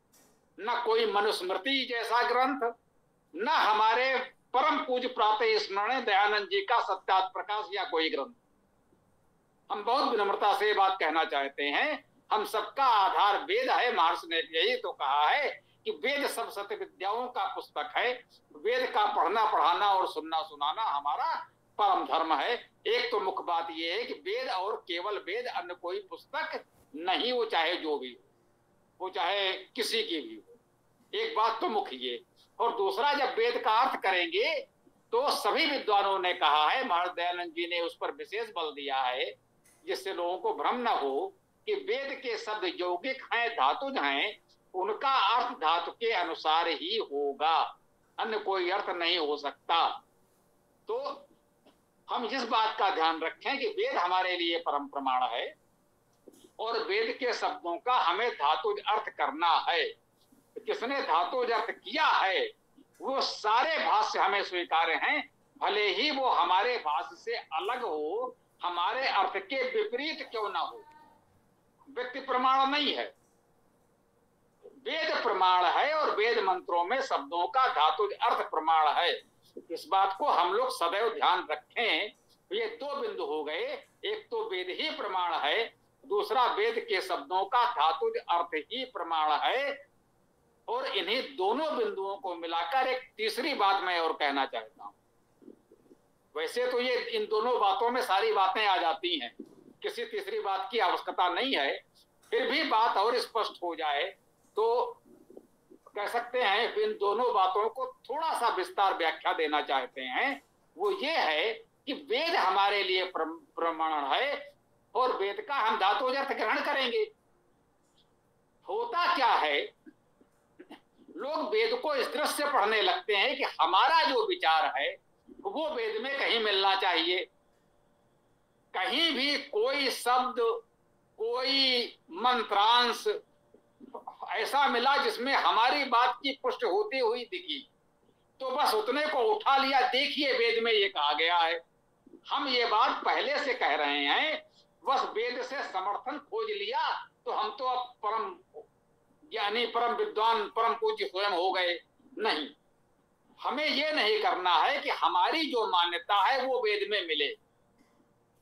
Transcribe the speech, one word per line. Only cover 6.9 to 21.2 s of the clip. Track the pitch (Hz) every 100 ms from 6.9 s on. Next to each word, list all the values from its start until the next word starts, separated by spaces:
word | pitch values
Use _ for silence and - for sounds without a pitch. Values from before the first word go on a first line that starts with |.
| 190 - 190 185
प्रकाश | 190 180 214 208
या | 196
कोई | 180 165 156
ग्रंथ। | 143 127 - _ _ _ _ _ _ _ _ _ _ _ _ _
हम | 208
बहुत | 220 262 269
विनम्रता | 226 202 202 208 -
से | 214
ये |
बात | 196 190 190
कहना | 160 160
चाहते | 160 143 135 -
हैं, | 143 165 285 294 - _ _
हम | 214
सबका | 202 214 - -
आधार | 269 220 185 165 202 202
वेद | 147 214 262
है। | 180 240 214
महर्षि | 165 - 339
ने | 165
यही | - 160 196 247
तो | 180
कहा | - 143 143 151
है | 269 262 - _ _
कि | 220
वेद | 214 254 285 269
सब | - 233
सत्य | 202 202
विद्याओं | 214 185 - 190 233 247
का | 202 190
पुस्तक | - - 156 - 165
है। | 233 247 - - _ -
वेद | 190 254 247
का | 226 208
पढ़ना, | 196 160 220 214
पढ़ाना | 190 151 180 202
और | 190 170
सुनना, | 165 160 160
सुनाना | 151 147 143 196
हमारा | 220 143 143 165